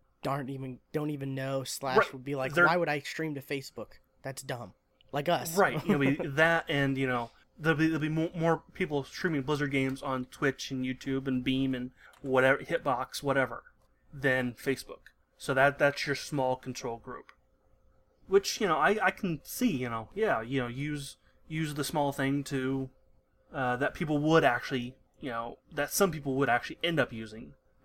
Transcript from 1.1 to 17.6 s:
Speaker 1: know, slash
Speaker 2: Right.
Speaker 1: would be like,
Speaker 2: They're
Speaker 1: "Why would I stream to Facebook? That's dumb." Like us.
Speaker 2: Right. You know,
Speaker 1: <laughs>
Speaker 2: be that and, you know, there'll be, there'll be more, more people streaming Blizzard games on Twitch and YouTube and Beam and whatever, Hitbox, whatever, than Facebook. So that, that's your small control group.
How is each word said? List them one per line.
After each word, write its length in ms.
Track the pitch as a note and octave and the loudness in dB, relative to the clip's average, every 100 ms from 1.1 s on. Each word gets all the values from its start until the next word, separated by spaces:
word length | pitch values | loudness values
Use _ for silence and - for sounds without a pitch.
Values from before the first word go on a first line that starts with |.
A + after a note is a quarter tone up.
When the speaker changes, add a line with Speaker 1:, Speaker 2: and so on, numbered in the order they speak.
| D3 C3+ | -4 -6
Speaker 1:
know, 300 | C3+ C3+ C3+ | -4 -2 -4
slash 340 | C3 - C3+ B2+ | -4 -6 0 2
Speaker 2:
Right. 160 | - | 2
Speaker 1:
would 100 | C3 | -2
be 120 | B2+ C#3 | -6 -4
like, 180 | C3 | -2
Speaker 2:
They're 120 | D3 E3+ | 4 4
Speaker 1:
"Why 100 | F3 | 4
would 120 | E3 | 2
I 100 | D3 | -2
stream 340 | - - D#3+ C#3+ | -4 -6 -4 -6
to 60 | |
Facebook? 520 | - C#3 C3 - G#2+ - _ _ | -6 -6 -6 -12 -14 -14 _ _
That's 220 | C3+ C3+ | -12 -10
dumb." 300 | C3+ B2+ G#2 - _ _ _ | -8 -8 -10 -18 _ _ _
Like 180 | C#3 D3+ | -2 2
us. 280 | E3 C#3+ E3+ | 0 2 4
Speaker 2:
Right. 260 | F3 B2+ - | 4 2 2
You 80 | |
know, 60 | D3 | 4
Speaker 1:
<laughs> 220 | C3+ D3 | 4 2
Speaker 2:
be 60 | E3 | 0
that 360 | C3+ D#3+ E3 - | 2 4 4 2
and, 280 | C#3+ C#3 C3+ | 0 2 2
you 80 | C3+ | 0
know, 240 | B2 A#2+ - _ - | 0 -4 -10 _ -2
there'll 180 | D#3 D3+ | 2 4
be, 80 | D#3+ | 2
there'll 140 | D#3+ | 2
be 80 | D#3 | 0
more, 220 | D#3+ E3 F3 | 0 -2 0
more 280 | E3 D#3+ - | 2 2 -2
people 300 | - F3+ C#3+ | -6 -4 -2
streaming 380 | C3 - F#3 D#3 | -4 -4 -2 -2
Blizzard 280 | C3 D3 C#3+ | 0 0 0
games 300 | C#3 C3+ C3+ | 0 0 -2
on 240 | C#3+ C3 B2+ | -4 -4 -6
Twitch 460 | - C#3+ C3 - | -2 -2 0 -4
and 120 | C3 | -4
YouTube 440 | B2+ B2+ C#3 C3+ C3+ | -4 -4 -4 -2 0
and 160 | B2+ | 0
Beam 320 | B2+ C3 C3+ B2+ | 0 0 0 -2
and 160 | B2+ - - - | -6 -12 -20 -14
whatever, 420 | C3+ C3 C3 C#3 | 0 4 6 4
Hitbox, 580 | C3 E3 D3 B2 C3 - | 0 -2 0 -2 -4 -4
whatever, 420 | C#3+ C3+ B2 A#2 - _ _ _ _ | 0 2 0 -2 -16 _ _ _ _
than 400 | C#3+ C3+ B2+ B2 | -2 2 2 2
Facebook. 580 | A#2 - C3 - - - _ _ _ | -2 -2 -4 -6 -18 -20 _ _ _
So 160 | - | -2
that, 240 | C3 C#3 C#3 | 4 4 6
that's 300 | C#3+ - - | 2 2 -2
your 80 | C#3 | -4
small 400 | - D3 B2+ B2+ | -4 -2 0 -2
control 420 | - A#2+ B2 A#2 | -6 -8 -8 -8
group. 340 | - C#2 - _ _ _ | -12 -16 -16 _ _ _